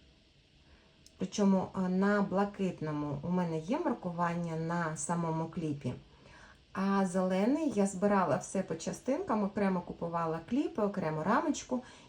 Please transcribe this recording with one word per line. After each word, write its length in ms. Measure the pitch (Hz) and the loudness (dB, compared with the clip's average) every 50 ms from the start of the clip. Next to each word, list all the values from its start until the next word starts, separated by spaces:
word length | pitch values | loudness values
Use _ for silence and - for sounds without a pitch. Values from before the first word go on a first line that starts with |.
| - - - - _ _ _ _ _ _ _ - - - - - - - _ - - - _ - | -20 -20 -20 -20 _ _ _ _ _ _ _ -20 -20 -20 -20 -20 -20 -20 _ -20 -20 -18 _ -8
Причому, 500 | 185 185 - - 208 196 196 185 175 - - | -8 -4 0 4 4 6 6 4 4 0 -2
а, 160 | 190 185 180 | -2 -2 0
на 320 | 185 185 196 202 208 208 | 2 2 4 4 4 4
блакитному 1000 | 196 - 180 190 202 202 - - 196 180 - - 156 156 151 147 147 147 139 143 - | 2 2 2 0 0 0 0 -2 -2 -2 -2 -2 -4 -4 -2 -2 -2 -2 -4 -4 -2
у 60 | 175 | 0
мене 300 | 175 180 180 165 160 160 | 0 0 0 0 -2 -4
є 200 | 156 175 254 320 | -2 -2 -2 0
маркування 760 | 349 302 240 - - 180 170 170 170 170 170 175 170 170 160 | 0 0 -2 -2 -4 -6 -4 -2 -2 0 0 -2 -4 -4 -4
на 420 | 160 165 165 170 175 170 160 156 160 | -4 -2 -2 -2 -2 -2 -2 -4 -4
самому 480 | - - 170 170 170 165 160 160 160 | -4 -4 -2 -2 -2 -2 -2 -2 -2
кліпі. 480 | 160 - - 160 151 143 139 - 127 123 - - - - - - - - - - - - - - _ - | -4 -4 -4 -4 -4 -4 -4 -6 -8 -8 -8 -12 -18 -20 -20 -20 -20 -20 -20 -20 -20 -20 -20 -20 _ -6
А 320 | 185 190 196 196 196 196 | -2 0 2 2 2 2
зелений 680 | 185 170 190 185 185 185 185 202 233 277 320 320 285 214 | 2 2 2 2 2 2 2 4 4 2 2 2 0 2
я 120 | 202 196 196 | 2 2 2
збирала 500 | 190 180 196 208 208 196 180 160 131 - | 2 2 2 4 4 4 4 2 2 0
все 260 | - - - 196 185 | -2 -2 -4 -4 -2
по 120 | - 170 | -2 -4
частинкам, 680 | 165 - - - - - - 262 320 392 381 247 214 202 | -6 -6 -6 -8 -6 -2 -2 -2 0 0 0 0 0 0
окремо 380 | 196 - 214 202 190 185 180 | 0 0 0 0 2 0 0
купувала 580 | 175 - - - 175 170 165 170 165 160 160 160 160 - | -2 -6 -8 -6 -6 -4 -2 -2 0 0 -2 -4 -4 -2
кліпи, 320 | 240 269 320 381 - - | 0 0 0 0 0 0
окремо 420 | 208 196 202 190 170 156 156 156 156 | 0 0 0 0 -2 -2 -2 0 2
рамочку, 600 | 185 220 285 339 311 277 - - - 254 247 - - - - - | 2 4 4 4 2 0 -2 -2 -4 -4 -4 -4 -6 -16 -20 -18